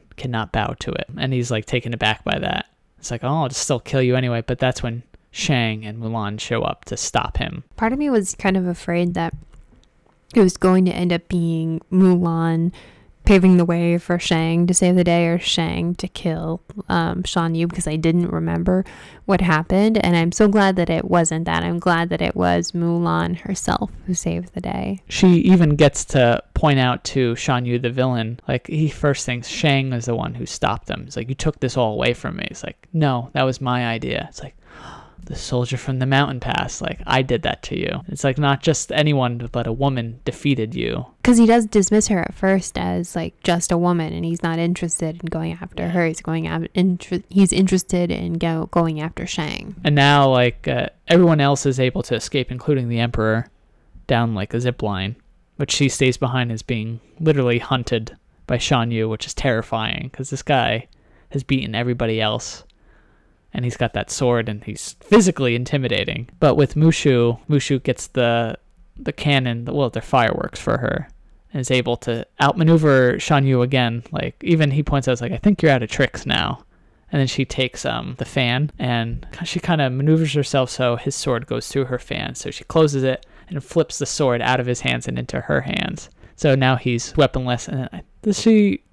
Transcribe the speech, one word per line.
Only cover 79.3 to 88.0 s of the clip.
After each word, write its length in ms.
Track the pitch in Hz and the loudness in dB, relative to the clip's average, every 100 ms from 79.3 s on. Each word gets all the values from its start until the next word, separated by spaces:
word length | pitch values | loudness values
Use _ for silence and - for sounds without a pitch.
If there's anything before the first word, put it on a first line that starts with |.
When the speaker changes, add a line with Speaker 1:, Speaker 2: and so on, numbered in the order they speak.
| - | -12
Speaker 1:
she 160 | 170 165 | -6 -4
kinda 280 | - 156 131 | 0 0 0
maneuvers 420 | 131 147 160 156 | 0 2 2 2
herself 380 | 143 131 139 127 | -2 0 0 0
so 240 | - 127 120 | 0 -2 -2
his 180 | 139 | -4
sword 320 | - 143 120 127 | -4 -2 -2 -4
goes 220 | 117 - | -8 -4
through 180 | 139 127 | -4 -2
her 140 | 123 | -4
fan. 340 | - - - | -6 -8 -8
So 160 | 120 - | -10 -12
she 140 | - | -12
closes 400 | - 160 151 135 | -2 2 4 2
it 200 | 131 127 - - - | 0 -2 -8 -20 -12
and 140 | 156 | -12
flips 360 | - 170 160 - | -4 0 0 -2
the 80 | 143 | -6
sword 340 | - 135 120 | 0 0 0
out 180 | 120 127 | 0 0
of 60 | 123 | -2
his 160 | 120 | -4
hands 260 | 127 123 123 | -2 -4 -4
and 120 | 123 | -6
into 220 | 123 - | -6 -6
her 200 | - 143 | -2 -2
hands. 480 | 135 - - 151 - _ - - | -2 -4 -4 -8 -14 _ -20 -2
So 200 | 143 135 | 2 4
now 200 | 131 127 | 4 2
he's 400 | 131 117 - - | 0 -2 -2 2
weaponless. 520 | 139 135 123 117 - | 2 2 -2 -4 -4
And 200 | 131 123 | -8 -8
I, 80 | 175 | -12